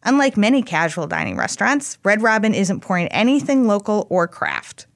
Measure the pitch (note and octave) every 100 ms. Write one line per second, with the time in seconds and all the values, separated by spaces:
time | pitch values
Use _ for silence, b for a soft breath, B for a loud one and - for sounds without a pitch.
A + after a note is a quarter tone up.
0 | - C#4 C#4 G#3 G#3 C4+ - D#3+ E3 E3
1 | D#3+ E3+ D#3 - - - G#3+ C#4+ - -
2 | G3 G#3+ A3+ A3 A3 G3+ F#3+ G3 - F3+
3 | F3 C3+ A#3 C#4 C4+ C4+ A#3 G3+ G#3 G#3
4 | - F3+ E3+ - - C#2 - - -